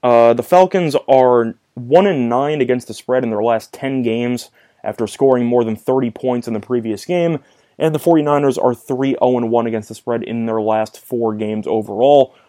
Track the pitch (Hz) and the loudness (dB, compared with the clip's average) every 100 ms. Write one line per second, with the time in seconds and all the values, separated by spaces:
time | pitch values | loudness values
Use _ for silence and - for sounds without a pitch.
0 | 127 120 117 117 117 175 185 190 165 139 | 4 6 6 4 2 4 4 2 0 -2
1 | - 131 127 123 113 - _ - 120 160 | 2 4 6 4 0 -6 _ -16 2 4
2 | 202 156 120 123 143 151 127 127 - 110 | 4 0 0 0 -2 -2 0 -2 -4 -16
3 | - 127 120 107 113 113 - - 135 135 | -2 -2 0 -2 0 -2 -4 -12 -6 -4
4 | 123 113 120 123 - _ _ _ 107 107 | -2 -2 -2 -4 -8 _ _ _ -10 -6
5 | 110 - 135 127 120 120 113 110 - 131 | -8 0 2 2 2 0 0 -4 -2 -2
6 | 123 - 127 123 117 110 - 123 110 104 | -2 -4 -4 -4 -4 -8 -4 -6 -4 -8
7 | - 180 170 156 _ _ _ - 156 156 | -4 -2 -2 -4 _ _ _ -4 -2 0
8 | - 165 147 147 143 127 127 120 - 131 | 2 2 2 2 2 0 -2 -2 -6 -4
9 | 135 131 127 123 117 117 117 110 107 110 | -2 0 0 0 0 0 0 -6 -8 -14
10 | - 117 - 117 113 110 107 110 110 - | -6 -6 -6 -6 -4 -2 -2 -2 -2 -8
11 | - 120 113 107 107 107 98 110 101 101 | -10 -4 -4 -4 -6 -6 -4 -4 -4 0
12 | 131 143 131 _ | 4 4 2 _